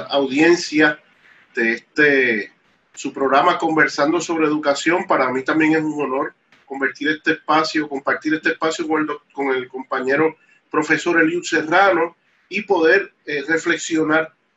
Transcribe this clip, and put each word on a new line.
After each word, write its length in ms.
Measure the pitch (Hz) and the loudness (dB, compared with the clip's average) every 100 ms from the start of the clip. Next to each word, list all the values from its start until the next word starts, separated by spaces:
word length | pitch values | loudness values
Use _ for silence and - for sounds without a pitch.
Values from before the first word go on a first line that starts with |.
audiencia 1000 | 131 143 135 139 165 175 - 151 151 151 _ _ _ _ _ | -2 -2 0 2 4 4 0 2 2 0 _ _ _ _ _
de 200 | - 113 | -4 -2
este, 800 | 117 _ - 147 139 123 110 95 _ _ _ _ | -2 _ 2 4 4 2 -2 -6 _ _ _ _
su 180 | - 139 | -12 -10
programa 460 | 123 135 135 175 170 | -4 2 2 2 0
Conversando 640 | 165 156 143 - 147 170 | 0 2 0 2 0 0
sobre 240 | 165 165 151 | -2 0 0
Educación. 600 | 151 151 143 165 180 - | 0 -2 0 0 0 0
Para 240 | 151 127 | 0 0
mí 100 | 127 | -2
también 300 | 131 156 156 | -2 0 2
es 80 | 160 | 2
un 200 | 156 147 | -2 -4
honor 320 | 135 135 - _ _ _ - | -4 -4 -6 _ _ _ -14
convertir 440 | 135 135 - 143 | -6 -6 -4 -4
este 240 | 151 - | -2 -2
espacio, 560 | 156 - 156 - 156 147 | -4 0 0 0 -4 -4
compartir 440 | - - 127 156 | -6 -4 -4 -2
este 180 | 156 170 | -2 -2
espacio 360 | 160 160 160 156 | -2 -4 -4 -4
con 140 | 156 | -2
el 40 | 151 | -2
doc-, 160 | 147 _ | -8 _
con 160 | - 139 | -8 -4
el 180 | 131 127 | -4 -4
compañero 680 | 131 - 131 131 143 160 - _ _ _ | -12 -8 -6 -2 0 0 -2 _ _ _
profesor 500 | 151 156 156 175 170 | -4 0 0 2 2
Eliud 240 | 160 175 | 2 0
Serrano 720 | 160 160 156 175 196 170 170 _ _ _ - | -2 -4 0 4 4 4 0 _ _ _ -10
y 140 | 196 | -8
poder, 500 | 208 185 160 190 - _ - | -2 2 4 2 0 _ -10
eh, 180 | 147 139 | -8 -2
reflexionar 880 | 160 170 160 - 160 151 156 156 _ _ | -2 -2 -4 -2 -2 0 0 -2 _ _